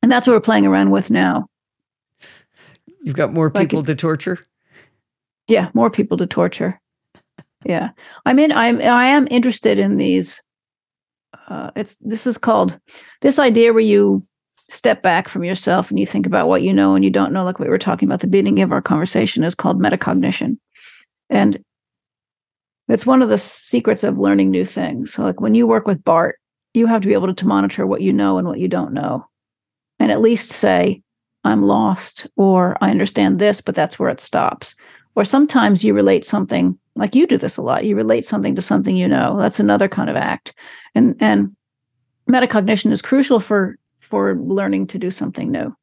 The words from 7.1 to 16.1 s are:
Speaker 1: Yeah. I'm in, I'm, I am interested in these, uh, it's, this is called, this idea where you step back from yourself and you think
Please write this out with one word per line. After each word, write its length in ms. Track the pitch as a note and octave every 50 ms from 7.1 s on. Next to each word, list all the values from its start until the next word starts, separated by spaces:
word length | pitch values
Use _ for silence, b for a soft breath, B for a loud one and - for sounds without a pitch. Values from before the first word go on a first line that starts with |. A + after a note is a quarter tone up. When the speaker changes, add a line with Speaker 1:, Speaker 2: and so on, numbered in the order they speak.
| _ _ _ _ _ - - _ _ _ _
Speaker 1:
Yeah. 240 | - F3 D#3+ - A3+ - B B B B B B
I'm 140 | - B3+ C4
in, 120 | D4+ D#4
I'm, 280 | C#4+ - A3+ A#3 A#3+ A#3
I 240 | - - A#3+ A#3+ B3 B3+
am 180 | C#4 D4 C4+ -
interested 480 | B3 B3 A#3 B3+ A3+ - - G#3+ G3+ G3
in 200 | G3 G3 G3+ G3
these, 440 | F#3+ F#3 F3+ - - - - - _ _ _ _ _ _ _ _ _ _ _ _ _ _ _ _ _ _ _ - _ -
uh, 220 | F#3+ - - - -
it's, 220 | - G#3+ - - _
this 280 | _ - G#3+ A3 -
is 140 | B3+ A#3 -
called, 400 | - - A3 G#3+ F3+ F3+ - - _ B B B B B B B
this 160 | - C#4+ C4+ -
idea 360 | C#4+ B3+ A3 A3+ A#3 A#3 A#3
where 80 | A3 A3+
you 400 | G#3+ G#3 G3+ G3+ G3+ G3 G3 F#3 _ _ _ _ _ _ _ _ _
step 340 | - - - - - - _
back 240 | F#3 E3+ E3+ G3 -
from 140 | - F#3+ F3
yourself 480 | F3 F#3 F#3 - - F3 F#3 F#3 -
and 80 | G3+ G3
you 80 | G3
think 180 | F#3